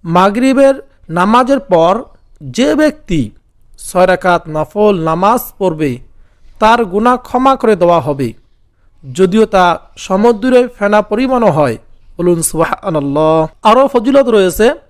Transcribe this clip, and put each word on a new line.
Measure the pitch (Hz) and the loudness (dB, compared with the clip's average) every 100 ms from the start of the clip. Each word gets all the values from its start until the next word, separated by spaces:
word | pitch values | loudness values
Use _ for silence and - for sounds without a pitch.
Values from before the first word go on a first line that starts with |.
"মাগরিবের | 170 170 190 208 262 269 269 269 - _ - | -2 0 0 0 0 2 2 2 -8 _ -8
নামাজের | 165 190 240 254 277 | -4 0 2 2 -2
পর | - 175 165 208 - - _ _ | 0 2 2 0 -6 -20 _ _
যে | 143 123 277 302 | -10 -2 -2 2
ব্যক্তি | 302 294 - 170 104 - _ _ _ - | 0 -2 -6 -4 -4 -10 _ _ _ -20
ছয় | - 180 185 | -6 0 2
রাকাত | 180 185 175 165 | 2 0 -2 -2
নফল | 156 156 208 208 190 | -8 -6 0 0 0
নামাজ | 160 160 196 240 - - | -2 -2 0 0 -4 -6
পড়বে, | 190 156 151 123 - - - _ - - | -6 -2 -6 -6 -14 -20 -20 _ -20 -2
তার | 214 240 214 | 2 2 0
গুনাহ | 190 240 254 | -2 0 -2
ক্ষমা | - 247 269 262 | -2 -2 0 0
করে | 226 202 | 0 2
দেওয়া | 175 170 | 2 2
হবে, | 135 139 123 - _ _ _ _ _ _ 135 | -2 -6 -6 -8 _ _ _ _ _ _ -16
যদিও | 131 185 214 214 | -2 0 2 0
তা | 196 175 165 - - | 2 0 0 -8 -20
সমুদ্রের | - 190 233 220 254 254 247 | -6 0 0 0 2 2 0
ফেনা | - 202 214 | -4 0 0
পরিমাণও | 208 208 262 254 220 | 0 -4 -2 0 0
হয়।" | 151 143 110 - - - - | 0 -2 -4 -14 -20 -20 -4
বলুন | 175 170 | -2 0
সুবহানাল্লাহ। | 160 156 160 - 202 156 139 143 156 160 156 _ | -2 -2 -4 -4 -4 -4 -2 0 0 0 -2 _
আরও | 220 233 269 | 2 2 2
ফজিলত | 240 214 277 269 | 0 2 2 4
রয়েছে। | 220 185 170 226 320 | 2 0 2 0 0